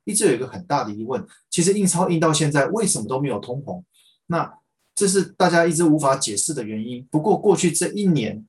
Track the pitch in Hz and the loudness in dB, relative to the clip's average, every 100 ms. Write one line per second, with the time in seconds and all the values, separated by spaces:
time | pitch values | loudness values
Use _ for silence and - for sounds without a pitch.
0 | - 202 208 120 127 101 87 143 107 104 | -6 0 2 0 -4 -10 -4 -4 -2 -8
1 | 110 131 - _ _ - 170 202 185 170 | -6 -8 -8 _ _ 0 2 2 2 0
2 | 180 170 165 151 156 143 135 - 185 - | 0 2 2 2 2 2 0 0 -2 -2
3 | 107 135 143 107 - 123 143 92 - _ | -4 -4 -2 -4 -6 -10 -10 -12 -16 _
4 | _ _ - 170 143 - _ _ _ - | _ _ -6 -4 -4 -10 _ _ _ -2
5 | 202 190 175 - 180 170 170 156 170 151 | 0 2 0 2 2 4 4 4 4 4
6 | 143 135 - 101 - 147 107 107 113 123 | 2 0 -2 -4 -4 -6 -6 -6 -8 -10
7 | 127 156 214 185 208 180 175 151 - 208 | -4 -2 2 2 4 2 2 0 -4 -2
8 | 196 151 107 104 | 2 2 0 -6